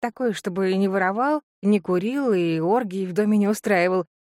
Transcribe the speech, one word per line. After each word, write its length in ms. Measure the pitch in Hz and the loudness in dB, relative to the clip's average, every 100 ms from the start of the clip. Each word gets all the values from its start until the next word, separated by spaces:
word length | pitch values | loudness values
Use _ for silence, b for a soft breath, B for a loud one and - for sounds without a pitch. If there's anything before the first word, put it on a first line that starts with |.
Такой, 320 | 240 - 254 | -8 -4 -4
чтобы 380 | 190 - 180 190 | -2 -6 -2 0
и 60 | 190 | 2
не 120 | 196 | 2
воровал, 520 | 190 185 202 269 302 _ _ | 2 0 0 0 0 _ _
не 180 | 196 208 | 0 0
курил 520 | 170 180 202 269 269 | 2 0 0 -2 0
и 260 | 196 170 165 | 0 0 0
оргий 480 | 165 226 226 185 190 | 2 0 0 -6 -4
в 60 | |
доме 260 | 175 208 214 | -2 2 2
не 100 | 202 | 2
устраивал. 580 | 214 - 196 175 185 175 _ _ | 0 0 2 2 0 -4 _ _